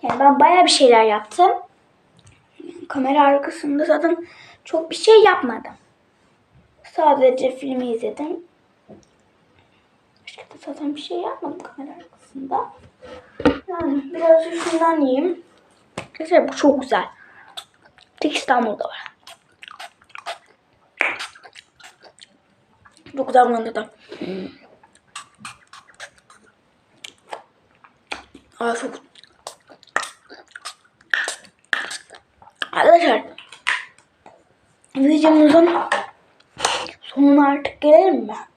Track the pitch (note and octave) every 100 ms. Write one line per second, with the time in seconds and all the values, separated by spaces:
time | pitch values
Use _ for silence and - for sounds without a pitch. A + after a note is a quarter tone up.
0 | B3 A#3+ C#4 C4 D4+ F4+ E4+ - C4 A#3
1 | A3 G#3+ - - F4+ - - _ _ _
2 | _ _ _ _ _ _ - - - C#4+
3 | C4 C#4+ C#4 C#4 E4 E4 D4 C#4+ E4 D4+
4 | E4 E4+ - - - - - D#4+ D#4+ -
5 | - A4 G4+ F4+ B3 A3 - - _ _
6 | _ _ _ _ _ _ _ _ - -
7 | D#4 C4+ C4 B3+ C4 B3+ C#4 B3+ B3 A3+
8 | A3 G#3 D4+ F4 - _ _ _ _ -
9 | _ _ _ _ _ _ _ _ _ _
10 | _ _ - - - - - C#4 C#4+ D4
11 | - F4 F4 - D4 F4+ - - C#4 D#4
12 | - _ _ C4+ C4+ G4 - - - _
13 | B4+ B4+ _ _ - - - F4 E4 C#4
14 | C4+ E4+ E4 D#4+ E4 E4+ F4 E4 E4 D#4+
15 | C#4 C4 F4 F4 - _ _ _ _ -
16 | - - D#4+ E4+ C4 C4+ D4 C#4 B3+ G3+
17 | - - - - - - - _ _ _
18 | _ _ D4 D4 - - - - - -
19 | - _ - - _ _ - - - _
20 | _ - - - _ _ _ _ _ _
21 | - - - - - - _ _ - _
22 | - _ - _ _ _ _ _ _ _
23 | - C4+ C4 B3 B3 A#3 A3+ A3 G#3+ _
24 | _ - F3+ F#3+ F#3+ - _ _ _ _
25 | _ - - _ - - _ - _ _
26 | - _ _ - _ _ _ _ _ _
27 | - _ _ - _ _ _ _ _ _
28 | _ - - - _ _ A#3 A#3 - -
29 | _ _ _ _ - - _ - _ -
30 | - - _ - - - - - _ _
31 | _ - - - - _ _ - - -
32 | _ - _ _ - _ - - - E4+
33 | E4+ G#3+ - - - - - - - _
34 | _ _ - _ _ _ _ _ _ C4+
35 | C4+ D#4 D#4 D#4 D4+ D#4+ F4 E4+ - -
36 | - _ _ _ _ - - - - -
37 | - - C#4+ C#4+ C#4 C#4+ - - D4 D#4
38 | F#4+ C#4 G#3+ A3 -